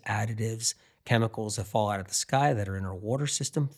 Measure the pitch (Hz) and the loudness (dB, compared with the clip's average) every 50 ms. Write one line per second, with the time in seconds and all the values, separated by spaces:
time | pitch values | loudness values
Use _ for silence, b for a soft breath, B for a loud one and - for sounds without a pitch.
0 | - - 104 107 113 113 113 110 110 113 113 113 117 - - b b b b b | -6 -4 -2 -2 -2 -2 -2 -2 -2 -4 -2 -2 -2 -4 -4 b b b b b
1 | b - 123 113 113 113 - - 110 107 - - 95 - - 113 107 104 101 98 | b 2 4 4 4 2 0 -4 -4 -4 -4 -4 -2 0 2 2 4 2 2 -2
2 | 95 - - - - - - 131 143 147 139 107 101 95 95 95 95 92 95 92 | -2 -4 -4 -4 -2 2 2 4 4 4 4 2 0 -2 -2 -4 -4 -4 -6 -4
3 | 101 107 123 139 147 143 - - 143 - - 156 143 139 - | -2 -2 0 0 0 -2 -2 -2 -4 -2 0 0 0 0 -2